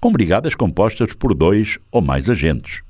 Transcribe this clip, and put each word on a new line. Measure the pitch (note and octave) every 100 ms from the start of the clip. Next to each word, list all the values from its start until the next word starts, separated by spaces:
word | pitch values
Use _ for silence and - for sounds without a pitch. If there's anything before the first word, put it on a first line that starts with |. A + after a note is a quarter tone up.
com | A#3+
brigadas | F#3 F#2 F#2+ D3+
compostas | - G#2+ D#2 G#2+ - A#2
por | - C3
dois | D#2 D#2+ G2+ A2 - _
ou | B2
mais | D#2 C2+ E2
agentes. | A#2+ D#2 C2 - - -